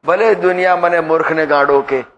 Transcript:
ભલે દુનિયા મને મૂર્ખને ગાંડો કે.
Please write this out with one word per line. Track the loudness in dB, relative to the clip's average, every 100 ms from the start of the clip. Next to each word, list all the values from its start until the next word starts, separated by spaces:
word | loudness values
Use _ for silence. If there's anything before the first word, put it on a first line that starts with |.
ભલે | -2 0 2
દુનિયા | 2 0 0 0 0
મને | 0 0
મૂર્ખને | 0 -2 0 -2 0
ગાંડો | 0 2 0
કે. | 0 -6 -6